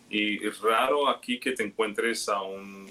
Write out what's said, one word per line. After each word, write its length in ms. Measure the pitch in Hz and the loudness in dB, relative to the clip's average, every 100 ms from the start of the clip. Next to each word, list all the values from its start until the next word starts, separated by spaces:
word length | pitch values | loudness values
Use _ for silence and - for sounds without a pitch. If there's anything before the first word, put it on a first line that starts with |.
| - | -6
Y 380 | 107 107 101 104 | 0 0 0 -4
es 140 | - | 0
raro 480 | 110 113 131 147 139 | 2 4 4 4 2
aquí 320 | 120 - 123 | 0 -2 -2
que 100 | 127 | -2
te 140 | 127 | -2
encuentres 640 | 104 - 110 104 113 110 - | -4 0 -2 0 0 0 0
a 120 | 101 | -2
un 460 | 95 98 98 98 98 | -2 -8 -12 -14 -16